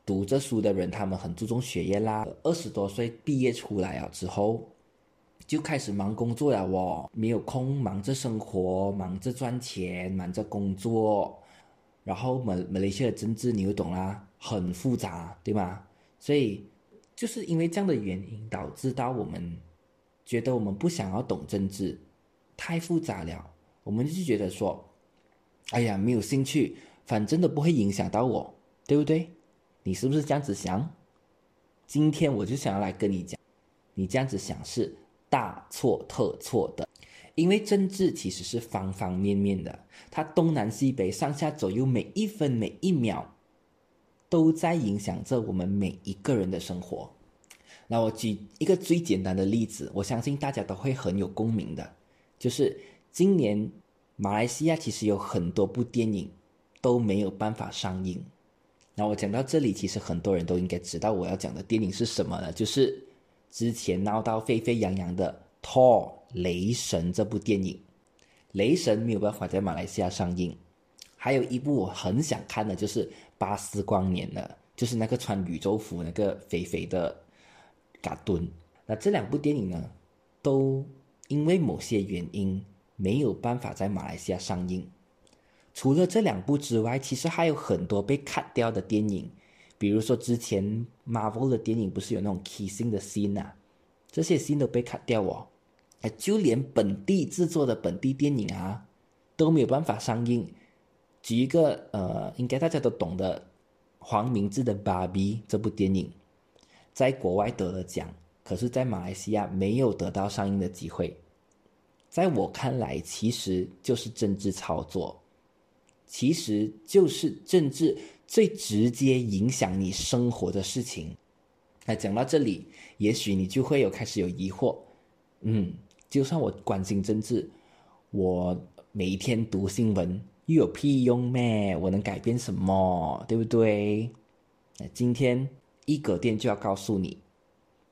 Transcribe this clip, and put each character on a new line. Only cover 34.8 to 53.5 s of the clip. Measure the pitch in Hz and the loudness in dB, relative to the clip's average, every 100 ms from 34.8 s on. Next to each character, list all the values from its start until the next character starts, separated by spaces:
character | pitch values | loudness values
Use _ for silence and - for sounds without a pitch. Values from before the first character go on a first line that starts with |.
| - - - _ _ | -4 -6 -20 _ _
大 | 135 104 92 - | -2 -2 -8 -14
错 | - 127 95 - | -2 2 2 -2
特 | - 107 - | -2 -2 -2
错 | - 117 - - | -2 0 0 -2
的。 | - _ - - - | -10 _ -20 -20 -8
因 | - 175 | 0 4
为 | 208 | 4
政 | 208 202 190 | 4 2 2
治 | 196 185 | 2 2
其 | - 95 | 0 -6
实 | - | -8
是 | - 117 | -6 -6
方 | - 98 95 | -4 -4 -4
方 | 95 95 90 | -4 -2 0
面 | 101 98 | 2 2
面 | 101 95 | 2 0
的， | 80 - - - - | -4 -12 -18 -20 -10
它 | - | -6
东 | 156 - 165 | -2 2 4
南 | 147 107 | 4 0
西 | 110 135 | 0 0
北、 | 131 92 | 2 0
上 | 98 143 | 0 -2
下 | 143 156 | -2 -2
左 | 147 95 | -2 -2
右， | 104 135 | 0 2
每 | 120 - | 2 0
一 | 190 214 | -2 -2
分 | - 147 | 0 0
每 | 120 104 - | 0 -2 -2
一 | 190 | 0
秒 | 165 117 85 - - _ _ _ _ _ _ _ _ _ | 2 2 -2 -6 -14 _ _ _ _ _ _ _ _ _
都 | 170 160 | 4 6
在 | 160 170 | 4 2
影 | 170 110 101 | 2 0 0
响 | - 90 | -2 -6
着 | - 127 | -2 -2
我 | 104 | 0
们 | 92 90 | 0 0
每 | 101 95 - | 2 0 -2
一 | - | -10
个 | 98 - | -6 0
人 | 120 92 | 2 2
的 | 95 | -2
生 | - 90 | -4 -8
活。 | - - - - _ _ - - - - - | -8 -10 -10 -18 _ _ -20 -20 -20 -18 -4
那 | 117 | 0
我 | 110 | 0
举 | 110 113 101 - - | 0 -4 -4 -8 -2
一 | |
个 | 156 | 2
最 | 185 - 170 | 2 2 2
简 | 170 95 | 2 0
单 | 95 92 | 0 0
的 | |
例 | 98 113 110 | 2 2 0
子， | - 69 | -6 -8
我 | 92 | -4
相 | 95 120 | -2 -2
信 | 139 | -2
大 | 143 143 | -2 -2
家 | 139 | -4
都 | - | -4
会 | 95 135 | -4 -2
很 | 131 95 98 | -2 -2 -2
有 | 90 | -2
共 | 101 113 | -2 0
鸣 | 110 73 | 0 -2
的， | 76 - - _ _ _ - | -8 -12 -16 _ _ _ -4
就 | 123 | -2
是 | 123 131 - - - _ | 2 2 0 -10 -20 _
今 | - 185 185 | 2 4 6
年 | 113 | 4